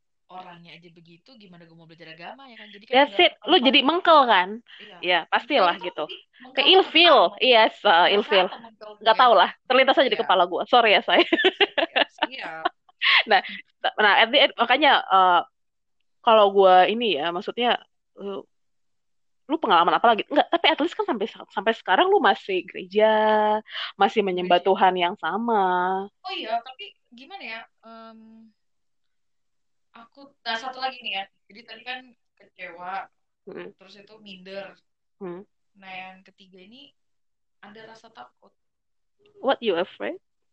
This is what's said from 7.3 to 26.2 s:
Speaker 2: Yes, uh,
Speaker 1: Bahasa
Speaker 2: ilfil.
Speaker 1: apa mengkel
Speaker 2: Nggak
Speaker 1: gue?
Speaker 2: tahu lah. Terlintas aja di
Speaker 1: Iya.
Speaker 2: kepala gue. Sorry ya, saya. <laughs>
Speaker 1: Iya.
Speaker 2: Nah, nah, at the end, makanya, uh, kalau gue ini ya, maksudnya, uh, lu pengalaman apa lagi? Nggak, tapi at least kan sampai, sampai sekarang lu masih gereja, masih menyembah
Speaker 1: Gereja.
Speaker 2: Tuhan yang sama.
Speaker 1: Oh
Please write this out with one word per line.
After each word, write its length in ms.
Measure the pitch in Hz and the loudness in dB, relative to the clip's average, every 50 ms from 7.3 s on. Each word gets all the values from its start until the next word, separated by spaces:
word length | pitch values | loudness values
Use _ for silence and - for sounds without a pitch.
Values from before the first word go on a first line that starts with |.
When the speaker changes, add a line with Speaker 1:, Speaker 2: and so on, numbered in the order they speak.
| 214 - | 0 -2
Speaker 2:
Yes, 320 | - 254 240 220 220 233 - | 0 2 4 4 4 2 0
uh, 80 | - - 202 | -2 0 2
Speaker 1:
Bahasa 240 | 170 170 175 151 202 | 4 4 4 2 2
Speaker 2:
ilfil. 320 | 208 226 - 208 190 180 | 0 -2 0 0 0 0
Speaker 1:
apa 120 | 180 - - | 0 -6 -14
mengkel 280 | - - _ _ 214 214 214 _ | -20 -20 _ _ -20 -20 -16 _
Speaker 2:
Nggak 140 | - 226 226 233 | 0 0 2 4
Speaker 1:
gue? 40 | 254 | 4
Speaker 2:
tahu 60 | 247 220 | 4 4
lah. 160 | 175 180 220 - _ _ | 4 2 0 -2 _ _
Terlintas 300 | - 254 262 269 269 262 339 | -2 0 2 2 2 2 2
aja 80 | 269 | 0
di 80 | 240 208 | 0 -2
Speaker 1:
Iya. 80 | 226 | -4
Speaker 2:
kepala 200 | 220 - 180 196 226 | -2 0 2 2 2
gue. 160 | 185 170 143 196 - | 0 -2 -8 -4 2
Sorry 200 | 262 240 233 214 190 | 2 4 4 4 2
ya, 80 | 175 | 2
saya. 180 | - - 269 330 | 2 2 0 2
<laughs> 1120 | 349 - - - - 381 - - - - - 277 320 - - - - - _ - 311 - | 2 0 0 0 0 -2 0 0 -4 -2 -2 -6 -6 -4 -2 -4 -4 -4 _ -10 -10 -8
Speaker 1:
Iya. 320 | 262 254 196 170 160 160 160 - _ _ _ _ _ - - - - - - | -8 -14 -14 -14 -14 -12 -14 -14 _ _ _ _ _ -6 -2 0 0 0 0
Speaker 2:
Nah, 140 | 220 202 - - - 202 196 - _ _ _ - - - - | 0 0 -2 -2 -4 -18 -18 -20 _ _ _ -10 -8 -4 0
nah, 160 | 214 202 180 165 | 0 2 4 2
at 60 | 226 226 | 2 2
the 80 | 262 277 | 2 2
end, 140 | 269 - - | 2 0 0
makanya, 480 | - 233 240 254 269 302 269 226 170 | -4 -2 -2 0 2 2 2 2 2
uh, 400 | - - 190 190 185 185 175 170 - _ _ _ _ _ _ _ _ _ _ _ _ _ _ _ | 0 0 2 4 4 4 2 2 0 _ _ _ _ _ _ _ _ _ _ _ _ _ _ _
kalau 320 | - - 220 220 202 196 196 | 0 2 4 4 4 4 4
gue 220 | 202 190 185 185 185 185 185 214 | 4 4 6 6 6 4 2 0
ini 240 | 233 247 214 165 135 | -4 -4 -4 -4 -4
ya, 160 | 151 170 170 | -6 -6 -8
maksudnya, 480 | 180 - 240 - 233 247 240 196 - _ _ _ _ _ _ _ | -8 -10 -10 -8 -4 -2 -2 -2 -4 _ _ _ _ _ _ _
uh, 240 | 202 196 202 196 - - _ _ _ _ _ _ _ _ _ _ _ _ _ _ _ _ _ _ _ _ - | -18 -14 -14 -14 -14 -16 _ _ _ _ _ _ _ _ _ _ _ _ _ _ _ _ _ _ _ _ -10
lu 60 | 302 330 | -8 -6
pengalaman 400 | - 233 180 165 170 180 156 170 | -2 0 2 2 2 2 0 2
apa 160 | - 240 226 | 2 2 2
lagi? 80 | 202 - - | 0 -4 -4
Nggak, 160 | 294 294 - | -2 -2 -2
tapi 200 | - 339 339 - 302 | 0 -2 -2 0 -2
at 80 | 320 - | -2 -2
least 160 | 294 349 - | -4 -6 -6
kan 160 | - 415 370 | -8 -6 -6
sampai, 160 | 277 202 208 | -6 -6 -8
sampai 480 | 220 - 185 - _ - 208 190 226 226 | -10 -12 -18 -20 _ -12 -6 -4 -4 -4
sekarang 320 | - - 190 185 254 359 | -4 -4 -2 0 0 2
lu 160 | 381 403 381 | 2 0 2
masih 400 | 254 196 220 - - - 190 180 | 2 0 0 -2 -6 -8 -8 -8
gereja, 480 | 190 185 - - 190 180 190 214 214 220 220 220 214 214 214 214 214 214 214 214 - - - - - - - - | -8 -10 -16 -16 -14 -6 -2 0 2 2 2 0 0 0 0 0 0 -2 -2 -4 -6 -12 -16 -14 -14 -12 -4 -2
masih 240 | 196 - - 226 | -2 0 0 -2
menyembah 400 | 202 185 180 180 180 180 - - | -4 -2 -4 -6 -2 0 0 0
Speaker 1:
Gereja. 80 | - - | 2 0
Speaker 2:
Tuhan 240 | - 196 202 185 185 | 0 2 2 0 2
yang 200 | 185 175 175 208 - | 0 -4 -4 -6 -6
sama. 440 | 170 160 185 214 233 233 226 202 190 185 180 180 180 185 190 190 196 | -8 -8 -6 -6 -4 -2 0 0 0 0 -2 -2 -2 -4 -4 -6 -8
Speaker 1:
Oh 240 | 202 _ _ | -12 _ _